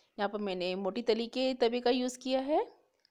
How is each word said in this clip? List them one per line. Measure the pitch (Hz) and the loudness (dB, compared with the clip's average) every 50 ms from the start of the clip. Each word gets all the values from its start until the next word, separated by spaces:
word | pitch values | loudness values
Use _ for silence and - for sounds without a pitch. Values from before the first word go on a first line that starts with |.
| _ _ _ - | _ _ _ -4
यहाँ | 208 202 | -4 -2
पर | 208 208 | -2 -4
मैंने | 208 202 185 185 175 180 185 | -4 -4 -2 -2 -2 -2 -2
मोटी | 185 202 190 202 240 233 | -2 -2 -4 -4 -2 2
तली | 233 220 220 233 226 | 2 2 2 0 -2
के | - 254 262 262 262 | -2 -2 0 0 0
तवे | 254 247 226 233 247 | 2 2 2 2 2
का | 247 240 | 2 2
यूज़ | 262 254 254 254 254 - | 2 2 0 -2 -4 -6
किया | - 262 262 262 262 | -4 -2 -2 0 0
है। | 269 302 349 466 - - _ _ _ _ _ _ _ | 2 2 2 2 0 -6 _ _ _ _ _ _ _